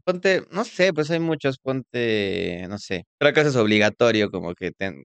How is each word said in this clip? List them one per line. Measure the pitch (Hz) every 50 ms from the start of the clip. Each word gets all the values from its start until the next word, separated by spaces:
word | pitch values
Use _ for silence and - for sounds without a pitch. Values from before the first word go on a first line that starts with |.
| -
Ponte, | - 180 180 180 196 185 170 - -
no | - 185 240
sé, | - - - 180 190 170
pues | 147 156 143
hay | 170 165
muchos, | 165 165 160 147 - 139 131 -
ponte, | _ 131 131 135 120 - - 123 120 113 110 107 101 98 92 92 90 90 87 87 92 90
no | 104
sé, | 104 - - 95 87 - _ _ _
fracaso | 143 147 127 156 151 151
es | 131
obligatorio, | 123 107 107 107 107 104 107 101 - 123 117 113 107 104 98
como | 98 90 85 85 87
que | - 92 87
ten-, | - - 95 98 78 67 -